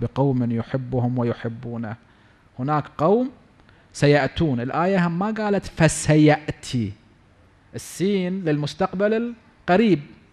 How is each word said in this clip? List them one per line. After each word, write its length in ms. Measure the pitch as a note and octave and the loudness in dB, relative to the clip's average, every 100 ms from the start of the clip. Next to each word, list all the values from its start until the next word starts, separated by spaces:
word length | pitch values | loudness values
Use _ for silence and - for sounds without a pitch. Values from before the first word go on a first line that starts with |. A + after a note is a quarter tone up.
بقوم 500 | A#2 - C#3 B2+ A#2+ | -4 0 0 0 0
يحبهم 680 | A#2 - C3 B2 B2+ B2 B2+ | -2 -4 -6 -4 -2 -2 -2
ويحبونه". 760 | A#2+ A2+ A#2 A#2 A#2+ A#2 A2+ A2 _ _ _ _ _ - | -2 -4 -8 -10 -10 -10 -10 -12 _ _ _ _ _ -8
هناك 240 | C3 D3+ - - | -4 -2 -4 -2
قوم 320 | D#3 A3 B3+ - _ _ _ _ _ | 2 2 0 -8 _ _ _ _ _
سيأتون، 680 | - C#3+ D3 C3+ - E3 A#2+ | 0 4 4 2 0 -2 0
الآية 480 | B2 D3 F3+ G3 F3 | -2 -2 0 2 0
هم 120 | E3+ | 0
ما 120 | G#3 | -4
قالت 340 | G#3+ G#3+ G3 - | -2 -2 -2 -2
فسيأتي، 1300 | - D#3+ - - D3+ D3+ D3 - - - B2+ G2+ G2 _ _ _ _ _ _ _ - | 2 2 2 2 6 6 4 0 -10 -6 -4 -4 -8 _ _ _ _ _ _ _ -16
السين 720 | - - F#3+ G3+ F3+ F#3+ E3+ | -14 -4 -2 0 -2 -4 -2
للمستقبل 880 | D3 C#3+ - F#3+ F#3 G#3 A3 A#3+ A#3 _ _ - | -2 -2 -2 -4 0 0 0 -4 -8 _ _ 2
القريب، 340 | F3+ A3+ D#3 - - _ | 4 4 2 -2 -18 _